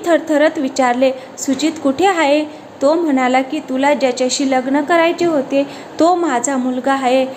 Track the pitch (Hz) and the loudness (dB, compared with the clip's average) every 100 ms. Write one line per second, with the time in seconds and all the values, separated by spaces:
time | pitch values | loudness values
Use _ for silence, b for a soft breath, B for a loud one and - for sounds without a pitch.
0 | 349 320 320 294 311 320 262 262 254 247 | 2 0 2 2 2 0 -4 0 0 2
1 | 262 262 B - - 269 302 311 269 269 | 2 0 B -8 -4 -2 -2 -2 -2 2
2 | 370 349 294 294 302 B B - 269 330 | 2 2 2 2 0 B B -2 0 2
3 | 330 262 254 262 262 311 294 262 277 294 | 2 0 2 0 0 -6 -6 -2 0 2
4 | 269 247 254 - 277 262 254 277 294 339 | 0 0 -2 0 0 0 0 0 2 2
5 | 330 339 349 311 262 277 285 B B - | 2 2 0 0 0 0 -2 B B 0
6 | 320 359 339 247 247 269 254 254 254 269 | 2 2 0 -2 -2 -2 -2 -2 -2 0
7 | 262 262 262 | 2 0 0